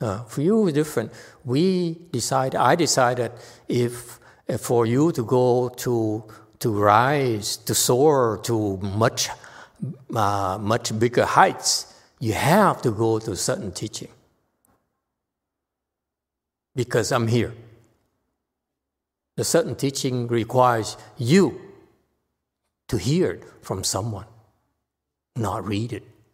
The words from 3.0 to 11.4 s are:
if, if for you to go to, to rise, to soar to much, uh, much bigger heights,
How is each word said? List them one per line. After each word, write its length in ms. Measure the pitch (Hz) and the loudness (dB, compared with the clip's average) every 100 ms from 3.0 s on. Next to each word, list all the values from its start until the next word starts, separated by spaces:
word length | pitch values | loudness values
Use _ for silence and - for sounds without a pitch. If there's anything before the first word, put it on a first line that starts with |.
| 123 123 113 - - - - | 2 2 -4 -8 -20 -16 -4
if, 500 | 123 120 120 - - - _ - | 0 0 -2 -14 -20 -20 _ -8
if 140 | 120 | -6
for 260 | - 120 113 | 0 2 2
you 240 | 123 160 | 4 2
to 120 | 156 | 0
go 440 | 113 127 127 123 123 | 0 2 4 2 0
to, 560 | - - 120 110 107 - - - - | -4 -2 0 0 -2 -8 -20 -20 -6
to 120 | 127 | -2
rise, 840 | 104 104 104 127 147 131 110 104 - | 2 6 6 4 2 0 -2 -4 -8
to 160 | - | -4
soar 640 | 107 - 127 151 139 120 101 | -2 2 4 4 4 2 0
to 320 | - 113 104 95 | -2 -2 -2 -4
much, 520 | 98 101 113 - - - - - - _ 127 - - | -4 0 2 0 -6 -8 -18 -20 -20 _ -12 -12 -8
uh, 440 | 113 101 101 98 95 | -2 0 0 -2 -4
much 380 | 104 117 - 107 | -2 -2 -2 -2
bigger 260 | 120 123 | 0 2
heights, 680 | 98 - | 2 4